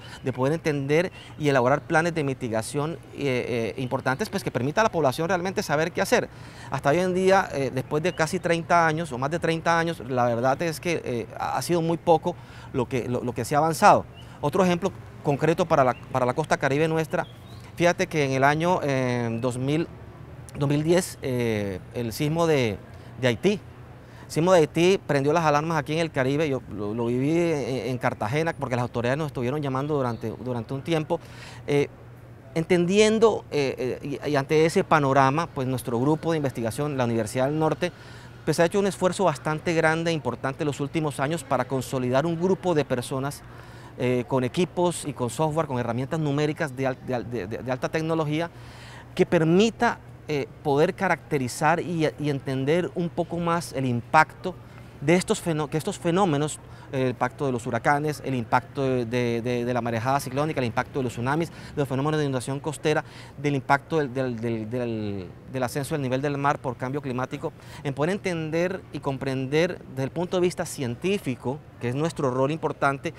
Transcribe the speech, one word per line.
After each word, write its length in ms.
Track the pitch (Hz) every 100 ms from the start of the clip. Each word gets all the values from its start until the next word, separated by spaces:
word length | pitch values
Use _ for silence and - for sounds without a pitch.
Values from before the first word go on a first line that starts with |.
| - -
de 80 | 131
poder 220 | 123 131
entender 580 | 165 165 143 135 151 180 - - -
y 120 | 147
elaborar 320 | 139 123 143
planes 320 | - 160 170
de 100 | 160
mitigación, 680 | 139 131 123 110 110 147 151 - -
eh, 640 | - 139 123 87 120 95 -
eh, 60 |
importantes, 480 | 127 135 131 135 220
pues, 120 | 196
que 80 | -
permita 300 | 123 127 180
a 40 |
la 60 | 220
población 380 | 170 139 135 165
realmente 340 | 180 190 196
saber 300 | 185 151 170
qué 80 | -
hacer. 300 | 196 233 139 - - - -
Hasta 180 | 135 143
hoy 120 | 165
en 120 | 185
día, 340 | 185 190 190 -
eh, 180 | 143 131
después 280 | 127 - 151
de 120 | 175
casi 260 | - 156 180
treinta 460 | 165 170 160 175 165
años 260 | 156 165
o 60 | 120
más 120 | 139
de 80 | 165
treinta 400 | 165 165 170 170
años, 220 | 170 165 123
la 160 | 127
verdad 360 | 123 117 123 143
es 180 | 170 151
que, 220 | 180 160
eh, 220 | - 120 117 -
ha, 200 | - 117
ha 40 |
sido 200 | 131 170
muy 160 | 165 170
poco 380 | - 160 175 - - - -
lo 160 | 127 117
que, 180 | 127 113
lo, 160 | 123
lo 120 | 120
que 100 | 117
se 100 | 113
ha 40 | 147
avanzado. 480 | 160 160 202 139 - - - -
Otro 240 | 147 185
ejemplo 260 | 180 175 190 - - -
concreto 440 | 151 139 156 170 170
para 180 | 156
la, 100 | 127 120 -
para 140 | 131
la 80 | 123
costa 240 | 127 151 175
caribe 320 | 139 143 160
nuestra, 380 | 160 156 175 151 - - - - -
fíjate 300 | 170 180 180
que 180 | 156
en 80 | 139
el 120 | 131
año, 360 | 139 151 170 180
eh, 460 | 143 131 123 123 117 113
dos 160 | 127 123
mil, 300 | 135 156 165 - - - - - - -
dos 120 | 143
mil 120 | 147
diez, 360 | 156 180 - -
eh, 600 | 135 123 117 107 101 92 -
el 220 | - 117
sismo 320 | 107 147 165 165
de, 320 | 143 117 95 - - - -
de 80 | 123
Haití, 320 | 113 - 208 - - - - - - -
el 40 |
sismo 180 | 151 175
de 80 | 180
Haití 400 | 147 165 175 196
prendió 280 | - 143 139
las 120 | 170
alarmas 320 | 156 147 160 160
aquí 160 | 139
en 60 | 156
el 140 | 165
Caribe, 360 | 143 131 143 156
yo 140 | 131 -
lo, 220 | 98 104
lo 120 | 113 117
viví 300 | 123 139 165
en, 520 | 170 147 113 131 101
en 100 | 123
Cartagena 540 | 127 - 107 147 165
porque 240 | - 123 123
las 80 |
autoridades 340 | 120 120 120 139
nos 80 | 151
estuvieron 340 | 135 120 151
llamando 360 | 139 131 147 147
durante, 340 | 123 117 113
durante 420 | 87 120 120 110
un 100 | 135
tiempo. 360 | - 160 156 170 - - - - -
Eh, 220 | 143 - - - - - - -
entendiendo, 880 | 165 160 175 175 202 214 220 220 117 -
eh, 480 | 147 135 - 123 92
eh, 200 | 147 139
y, 60 | -
y 60 | 143
ante 300 | 135 156 160
ese 180 | 196
panorama, 640 | - 160 139 135 135 151 170
pues 180 | 143 127
nuestro 320 | 127 - 117
grupo 320 | 139 156 160
de 60 | 160
investigación, 600 | 135 123 110 107 147 131
la 100 | 120
Universidad 400 | 117 107 127 131
del 120 | 156
Norte, 320 | 156 151 180 - - - - -
pues 160 | - 156
ha 60 | 196
hecho 120 | 202
un 80 | 196
esfuerzo 380 | - 185 175
bastante 500 | 180 143 156 151 180
grande 380 | 165 160 160 165
e 20 |
importante 480 | 160 127 113 135 131
en 60 | 151
los 100 | 135
últimos 400 | 139 - 151 143
años 240 | 139 165
para 220 | - 127
consolidar 600 | 123 135 - 135 123 131
un 160 | 165 165
grupo 320 | 180 190 185
de 120 | 156
personas, 580 | 135 123 - 135 135 - - - - - - -
eh, 240 | 123 123 117
con 160 | 135
equipos 600 | 127 175 180 - 175 165 151
y 40 |
con 160 | 120 120
software, 380 | - 160 156 151
con 140 | 123
herramientas 400 | 117 117 135 160
numéricas 560 | 151 139 151 147 156 127
de 100 | 131
al-, 180 | 131
de 100 | - 123
al-, 120 | 104
de, 200 | 120 95
de, 100 | 113
de 140 | 117
alta 160 | 127 160
tecnología, 600 | 165 160 160 147 151 170 - - - - - -
que 140 | - 175
permita, 720 | 175 160 180 226 - 240 - - - -
eh, 140 | 147 - -
poder 320 | 156 180 190
caracterizar 840 | - 190 160 - 151 123 - 151 170
y, 280 | 135 170 151 -
y 100 | 147
entender 600 | 139 - 131 135 170 170
un 140 | 180 170
poco 280 | - 165 170
más 340 | 170 170 -
el 120 | -
impacto 720 | 131 120 - 156 156 - 185 - - - - -
de 160 | 143 180
estos 240 | - 208
fenó-, 280 | 175 151 151
que 80 | 156
estos 220 | 208 -
fenómenos, 600 | 175 175 196 143 147 - - - -
eh, 100 | 135
el 60 | 131
impacto 380 | 120 123 - 139
de 40 |
los 160 | 123 127
huracanes, 560 | 117 151 143 151 143
el 120 | - 127
impacto 440 | 110 127 - 143
de, 260 | 135 127 113
de, 360 | 123 120 117
de, 220 | 120 123
de 100 | 120
la 60 | 123
marejada 400 | 117 113 127 139
ciclónica, 400 | 135 131 156 143
el 60 | 120
impacto 340 | 127 123 147
de 20 |
los 120 | 127
tsunamis, 340 | 117 123 151 165
de 80 | - -
los 140 | - 139
fenómenos 280 | 131 147 156
de 80 | 143
inundación 340 | 131 123 139
costera, 440 | 160 139 156 151 - - - -
del 180 | 143 143
impacto 420 | 123 143 - 165
del, 160 | 143
del, 240 | 127 131 113
del, 320 | 117 113 107
del, 580 | 123 120 113 104 101 87 - -
del 100 | 131
ascenso 320 | 123 - 139 156
del 60 |
nivel 200 | 127 131
del 160 | 147 139
mar 220 | 143 147
por 160 | 139 120
cambio 260 | 127 143
climático, 500 | 143 123 127 143 156 - - -
en 100 | 147
poder 180 | 135 156
entender 720 | 202 190 165 156 165 180 190 -
y 80 | 151
comprender 840 | 143 135 135 131 131 151 175 - 123
desde 140 | 131
el 60 | 135
punto 260 | 160 175 185
de 60 |
vista 220 | 175 180
científico, 920 | 170 - 123 120 180 202 143 117 123 151 - -
que 80 | 120
es 80 | 131
nuestro 340 | 165 - 139
rol 220 | 127 135
importante, 600 | 160 156 - 143 139 165